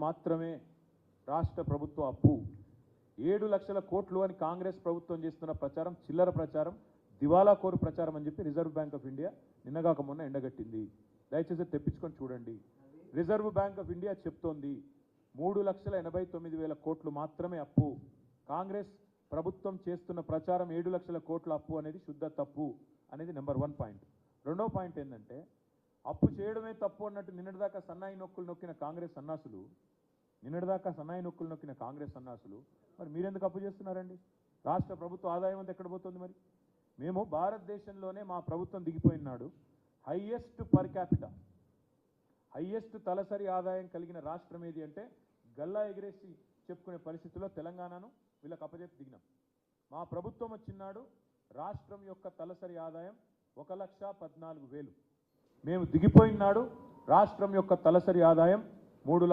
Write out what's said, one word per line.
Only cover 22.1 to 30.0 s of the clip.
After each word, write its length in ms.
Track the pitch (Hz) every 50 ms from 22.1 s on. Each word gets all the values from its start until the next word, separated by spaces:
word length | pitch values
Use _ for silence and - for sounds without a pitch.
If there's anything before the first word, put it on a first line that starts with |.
| 143 143 156 151 - 143
తప్పు 260 | 143 143 - 143 156 135 117 - - _ _ _ _ -
అనేది 200 | 139 147 165 175
నెంబర్ 260 | 160 139 139 147 135 131
వన్ 120 | 147 147 143 -
పాయింట్. 220 | 123 107 98 98 - - _ _ _ _ _ _ - 143
రెండో 160 | 165 190 226 220 -
పాయింట్ 220 | 190 185 175 147 156
ఏంటంటే, 360 | 139 135 120 107 107 - 120 147 175 - _ _ _ _ _ _ _ _ _ _ -
అప్పు 200 | 131 - - - - - 202
చేయడమే 340 | 196 214 220 220 220 226 220 220
తప్పు 200 | 214 190 - - 208 208
అన్నట్టు 240 | 202 202 190 185 180 175
నిన్నటిదాకా 420 | 185 196 190 185 202 196 202 190 - -
సన్నాయి 280 | 165 180 190 196 196
నొక్కులు 300 | 190 190 180 - 185 180
నొక్కిన 260 | 170 175 170 185 170 151 - 143
కాంగ్రెస్ 300 | 151 165 175 170 165 - 135
సన్నాసులు, 420 | 139 156 160 156 - 120 107 92 95 - - _ _ _ _ _